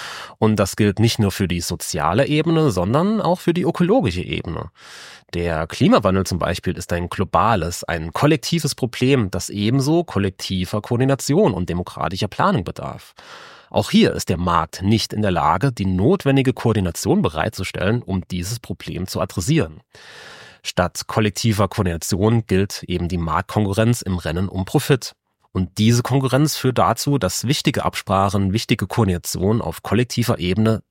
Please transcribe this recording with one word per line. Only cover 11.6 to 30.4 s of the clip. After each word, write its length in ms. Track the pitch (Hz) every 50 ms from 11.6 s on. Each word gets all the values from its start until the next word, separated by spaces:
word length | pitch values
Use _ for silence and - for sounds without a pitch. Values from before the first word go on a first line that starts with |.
| 92 -
demokratischer 580 | 85 87 90 - - - 71 82 98 92 107 98
Planung 340 | - - - 196 196 110 87
bedarf. 520 | - - - - 131 117 - - - _ - - - - - - - - - - _
Auch 200 | - - 104 -
hier 220 | - 226 202 107 -
ist 160 | - - -
der 80 | 95
Markt 460 | 80 90 87 85 82 80 - - - 92
nicht 300 | 101 113 107 - - -
in 100 | 104 107
der 80 | 98
Lage, 420 | 90 82 71 76 82 - 139 139 120
die 140 | - 98
notwendige 640 | 95 92 90 101 143 196 190 - 139 135 139 127 131 123
Koordination 720 | - - 120 104 107 92 87 82 - - 98 151 214 160
bereitzustellen, 800 | 90 76 78 85 104 - - 92 - - - - 101 113 123 -
um 240 | - 95 92 87 -
dieses 320 | 92 90 87 95 120 117
Problem 460 | - - 92 - - - 76 76 92
zu 140 | - - 90
adressieren. 600 | 80 - - - 80 110 160 156 101 80 78 - - _ - - - - - - - - - - - - - _ -
Statt 400 | - - 90 90 85 - - -
kollektiver 640 | - - 117 110 104 - - - 117 104 98 104 92
Koordination 800 | - - 101 90 82 80 - - 104 87 101 110 117 117 110
gilt 380 | - 98 92 98 98 - - -
eben 240 | - 90 87 87 80
die 100 | 92 87
Marktkonkurrenz 840 | 85 80 78 87 - - - 110 107 95 98 110 110 117 120 - -
im 160 | 95 92 87
Rennen 300 | - 80 78 87 98 90
um 160 | - 92 95
Profit. 500 | - - 147 - - 143 127 - - - _ _ _ _ _ _ _ -
Und 260 | 95 92 - - -
diese 240 | 107 113 120 120 -
Konkurrenz 540 | - 127 139 135 127 - 135 151 147 -
führt 220 | - - 127 120 117
dazu, 400 | 92 90 113 - - 143 143 131
dass 280 | 92 92 - - -
wichtige 380 | 117 147 - - 160 - - -
Absprachen, 680 | 85 - - - - 98 98 98 101 95 101 98 95 95
wichtige 340 | 113 - - 123 - 101
Koordination 760 | - - - 110 95 87 87 - - - 82 87 101 110 113 -
auf 200 | 82 82 - -
kollektiver 560 | - 98 113 123 - - 120 113 - 107
Ebene 440 | -